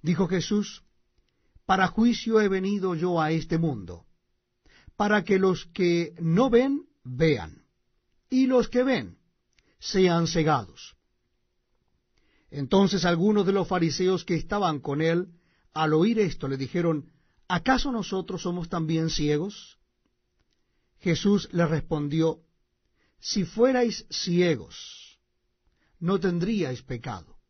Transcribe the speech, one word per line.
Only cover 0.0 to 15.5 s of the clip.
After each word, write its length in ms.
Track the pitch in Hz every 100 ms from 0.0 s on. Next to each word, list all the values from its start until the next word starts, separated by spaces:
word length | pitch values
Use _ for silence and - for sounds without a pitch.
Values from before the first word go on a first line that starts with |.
Dijo 260 | 151 180 180
Jesús: 560 | 180 - 208 202 - _ _ _ _ _ _ _ _ -
"Para 220 | 190 185
juicio 540 | - 233 233 233 220
he 60 | 208
venido 480 | 190 190 202 185 165
yo 260 | 180 170
a 100 | 156
este 280 | 160 160 165
mundo, 460 | 165 120 90 87 _ _ _ _ _ _ _ _ - _
para 280 | 208 214
que 140 | 208 190
los 300 | 190 175 -
que 460 | - 175 170 170 170
no 300 | 165 170 262
ven, 340 | 233 269 285 - _
vean, 640 | 127 127 160 127 80 - _ _ _ _ _ _ _
y 180 | 254 262
los 220 | 254 -
que 140 | 240
ven, 360 | 254 233 101 - _ _ _ _ _ _
sean 460 | - 190 180 170 165
cegados". 720 | 170 147 139 98 - - _ _ _ _ _ _ _ _ _ _ _ _ _ _ _ _
Entonces 540 | 143 135 196 196 196 175
algunos 400 | 170 196 208 185
de 80 |
los 140 | 196 175
fariseos 580 | 180 165 - 185 185 -
que 100 | 165
estaban 440 | - 208 185 147
con 200 | 143 143
él, 280 | 160 170 185 - _